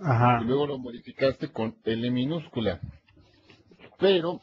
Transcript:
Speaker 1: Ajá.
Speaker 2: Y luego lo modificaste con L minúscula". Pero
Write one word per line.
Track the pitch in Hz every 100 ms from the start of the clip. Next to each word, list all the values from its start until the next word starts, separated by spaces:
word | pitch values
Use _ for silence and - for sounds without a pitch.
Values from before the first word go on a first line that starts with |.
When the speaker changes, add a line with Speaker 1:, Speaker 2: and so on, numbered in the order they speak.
Speaker 1:
Ajá. | 180 117 120 120
Speaker 2:
Y |
luego | 117 135 143
lo | 135
modificaste | 123 117 - - 135 - 147
con | - 113 -
L | 107 113 120
minúscula". | 123 131 165 - 123 104 87 - - _ - _ _ _ - _ - - -
Pero | 185 185 165 143